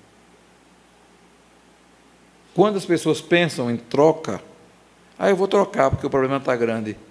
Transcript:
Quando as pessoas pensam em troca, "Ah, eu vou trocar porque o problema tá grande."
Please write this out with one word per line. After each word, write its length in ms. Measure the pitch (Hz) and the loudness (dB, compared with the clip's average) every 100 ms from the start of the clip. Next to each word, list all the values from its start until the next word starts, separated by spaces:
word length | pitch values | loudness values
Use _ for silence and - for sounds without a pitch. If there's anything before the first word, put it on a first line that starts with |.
| _ _ _ _ _ _ _ _ _ _ _ _ _ _ _ _ _ _ _ _ _ _ _ _ _ | _ _ _ _ _ _ _ _ _ _ _ _ _ _ _ _ _ _ _ _ _ _ _ _ _
Quando 220 | - 208 196 | 2 2 2
as 100 | - | -2
pessoas 360 | 165 185 160 | -2 0 -2
pensam 500 | - 175 170 - 120 | 0 2 2 -2 -4
em 60 | 117 | -4
troca, 640 | - 135 156 156 - 104 - - - _ _ _ _ - | -4 2 4 2 -4 -10 -12 -20 -20 _ _ _ _ -2
"Ah, 120 | 196 | 0
eu 60 | 185 | 0
vou 120 | 190 | 2
trocar 420 | 202 196 - 135 | 0 0 0 0
porque 140 | - 139 | 0 -2
o 40 | |
problema 320 | 135 131 139 | 0 0 -2
tá 140 | 135 123 | -2 -2
grande." 400 | 117 113 107 98 - | -2 -2 -6 -10 -14